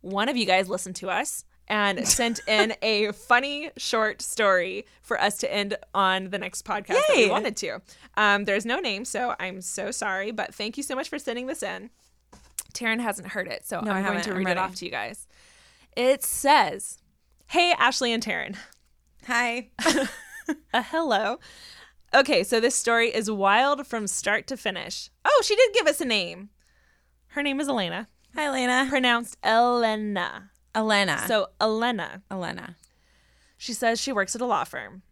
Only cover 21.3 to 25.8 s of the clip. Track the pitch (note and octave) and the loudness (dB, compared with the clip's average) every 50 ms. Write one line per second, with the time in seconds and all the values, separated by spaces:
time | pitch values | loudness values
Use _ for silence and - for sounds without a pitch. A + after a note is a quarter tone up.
21.3 | A#3+ F4 - - - - - - - - - - _ _ - _ - C4 C#4 B3+ | -4 -6 -10 -20 -20 -20 -20 -20 -20 -20 -20 -20 _ _ -16 _ 4 4 6 6
22.3 | B3+ G3 F#3+ - - A3+ A3 A#3+ B3 - - - A#3 A#3 A3+ A#3 - - A3 G3 | 4 2 2 2 2 2 2 2 0 2 0 2 2 4 2 2 0 -2 -2 -2
23.3 | A3 G3+ G3 G3 G3+ A3 C4 C#4+ D4 C#4 C#4+ - - A3+ G#3+ G3 - - - A3 | -2 2 4 4 6 6 4 4 2 -2 -4 -8 -6 -6 -4 -4 -6 -4 -2 -2
24.3 | G3+ A3 - - C4+ A#3+ - A3 F#3+ F3 - - - - - - _ _ _ G4 | -2 -2 -2 -6 -10 -6 -6 -6 -6 -4 -8 -10 -10 -12 -12 -14 _ _ _ 4
25.3 | C#5+ C#5 A#4 - G#4+ G4+ C5 A#4 G4 A4+ | 4 6 6 4 6 6 6 6 6 4